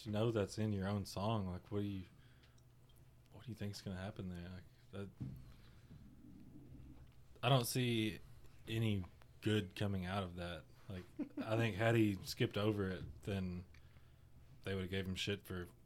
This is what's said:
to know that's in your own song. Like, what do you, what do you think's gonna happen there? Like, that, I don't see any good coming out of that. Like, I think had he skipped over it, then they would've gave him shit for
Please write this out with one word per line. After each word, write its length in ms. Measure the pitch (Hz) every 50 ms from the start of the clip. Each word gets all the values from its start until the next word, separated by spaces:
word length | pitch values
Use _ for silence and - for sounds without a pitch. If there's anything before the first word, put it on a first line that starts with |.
| -
to 60 | 110
know 200 | 104 104 113 123
that's 260 | 113 110 98 95 - -
in 160 | 107 110 104
your 160 | 98 95 98
own 160 | 104 101 95
song. 420 | - - 92 98 110 113 107 95 92
Like, 120 | 90 90 - -
what 100 | 104 104
do 60 | 104 101
you, 140 | 98 95 90 - - - - - - - - - - - - - - - - - - - - - - - - -
what 140 | - 104 -
do 60 | 123
you 40 | 107
think's 240 | - 104 101 98 -
gonna 160 | - 104 95
happen 320 | 90 92 101 107 - 98 90
there? 240 | 90 87 87 90 92
Like, 540 | 90 90 - - - - - - 98 101 98
that, 0 | - - - 131 - - - - - - - - - - - - - - - - - - - - - - - - - - - - - - - - - - - - - - - - - -
I 60 | - 120
don't 180 | 139 131 117
see 540 | - - 131 123 120 117 113 110 107 - - - - - - - - - - - -
any 380 | 110 113 113 110 104 98 90 - - - - - - -
good 320 | - 107 107 107 95 92 - -
coming 280 | 107 101 101 95 90
out 180 | 90 95 101 95
of 120 | 90 85
that. 280 | 90 87 87 87 78 - - - - - -
Like, 140 | 98 90 87 - - - 294 - - 302 254 113
I 80 | 113
think 220 | 113 117 113 98 90
had 180 | 113 113 117
he 220 | 117 107 104 101 92 -
skipped 320 | - - - 120 107 - 101
over 320 | 104 110 107 104 98 95
it, 120 | 92 80 76 76 - - -
then 380 | - 98 95 92 90 90 90 92 - - - - - - - - - - - - - - - - - - - -
they 100 | 98 98
would've 160 | 95 92 87
gave 140 | 95 95 95
him 100 | 92 92
shit 260 | 85 - - 101 98 -
for 220 | - 95 90 87 - - - -